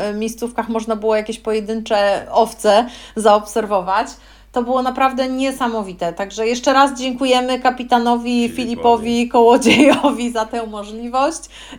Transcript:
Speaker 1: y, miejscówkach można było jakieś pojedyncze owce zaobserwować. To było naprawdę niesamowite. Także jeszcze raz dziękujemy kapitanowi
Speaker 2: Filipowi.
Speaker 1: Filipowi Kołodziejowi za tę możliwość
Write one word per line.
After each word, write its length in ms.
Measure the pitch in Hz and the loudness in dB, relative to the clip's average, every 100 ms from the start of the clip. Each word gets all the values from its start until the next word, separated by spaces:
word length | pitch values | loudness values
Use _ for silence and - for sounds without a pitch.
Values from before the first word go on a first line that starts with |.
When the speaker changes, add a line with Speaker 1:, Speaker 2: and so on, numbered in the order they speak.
| 208 | -6
Speaker 1:
y, 20 | |
miejscówkach 560 | 208 226 233 240 240 220 | -4 -6 -6 -8 -6 -6
można 260 | 254 226 214 | -6 -4 -4
było 200 | 220 214 | 0 -2
jakieś 240 | 214 220 | -2 -8
pojedyncze 880 | 220 220 208 226 220 208 202 190 - | -4 -4 -4 -8 -2 0 2 0 0
owce 560 | 214 220 - 214 208 240 - - 220 | 0 0 0 2 4 2 -6 -12 0
zaobserwować. 920 | 214 208 208 233 208 202 180 202 247 - - - _ | 4 4 2 -4 -2 -2 0 -2 -2 -10 -20 -20 _
To 120 | 254 | -6
było 180 | 240 254 | -2 -2
naprawdę 480 | 254 254 269 254 262 | -2 0 0 0 -4
niesamowite. 840 | 262 269 262 240 226 190 180 170 | -2 -4 -2 -4 -4 -6 -6 -6
Także 340 | 170 196 214 226 | -6 -8 -4 -4
jeszcze 260 | 240 285 | 0 2
raz 260 | 269 277 254 | 4 4 0
dziękujemy 600 | 262 247 262 254 254 254 | -6 -4 0 2 0 0
kapitanowi 880 | 254 247 247 240 233 240 233 240 233 | -2 -2 0 2 2 0 0 0 0
Speaker 2:
Filipowi. 60 | 254 | -4
Speaker 1:
Filipowi 720 | 233 233 240 226 226 233 240 | -6 0 2 2 2 -2 2
Kołodziejowi 1000 | 247 233 247 226 208 285 - 277 226 240 | 4 6 6 6 6 6 4 0 -2 -4
za 140 | 233 220 | -4 -4
tę 200 | 240 220 | -6 -8
możliwość 720 | 208 202 220 240 254 294 320 - - - | -10 -12 -12 -6 -2 -2 -4 -14 -20 -20